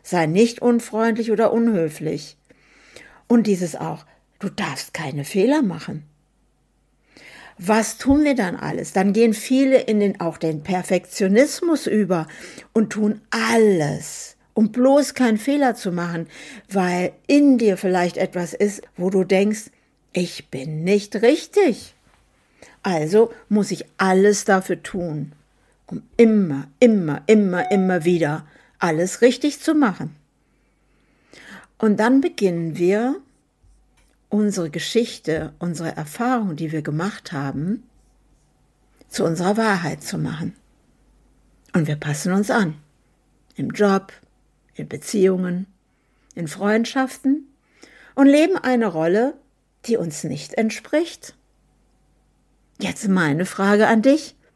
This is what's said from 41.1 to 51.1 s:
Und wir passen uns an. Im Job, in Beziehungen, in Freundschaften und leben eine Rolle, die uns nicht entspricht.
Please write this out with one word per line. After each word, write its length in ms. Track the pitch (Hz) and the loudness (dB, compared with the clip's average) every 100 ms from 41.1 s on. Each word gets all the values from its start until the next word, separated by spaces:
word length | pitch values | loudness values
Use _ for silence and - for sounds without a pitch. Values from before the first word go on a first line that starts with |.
| _ _ _ _ _ _ | _ _ _ _ _ _
Und 140 | 180 147 | -2 -2
wir 80 | |
passen 380 | 151 151 147 180 | -4 -6 -6 -2
uns 180 | 190 202 | -2 0
an. 240 | 226 170 151 _ _ _ _ _ _ _ | 0 -2 -4 _ _ _ _ _ _ _
Im 160 | - 139 | -8 -6
Job, 420 | - 202 190 - - _ _ _ _ _ | 0 2 0 -2 -20 _ _ _ _ _
in 140 | - 151 | -14 -12
Beziehungen, 800 | - - 208 190 185 180 180 190 _ _ _ _ _ _ | -12 -6 0 2 2 -4 -6 -10 _ _ _ _ _ _
in 140 | - 160 | -12 -10
Freundschaften 1000 | 185 202 220 233 269 262 - 269 302 - _ _ _ - - - - | -4 0 0 0 -2 -4 -2 -2 -2 -4 _ _ _ -20 -20 -6 4
und 100 | 277 | 6
leben 300 | 294 349 359 | 6 4 0
eine 320 | 247 247 214 | 0 0 0
Rolle, 460 | 160 165 208 262 302 _ _ _ _ - | 0 0 2 0 -4 _ _ _ _ -4
die 100 | 226 | -2
uns 280 | 170 - | -4 -6
nicht 300 | 165 147 - | -8 -8 -8
entspricht. 840 | - 220 - - 302 330 | -4 -4 -4 -4 -2 -2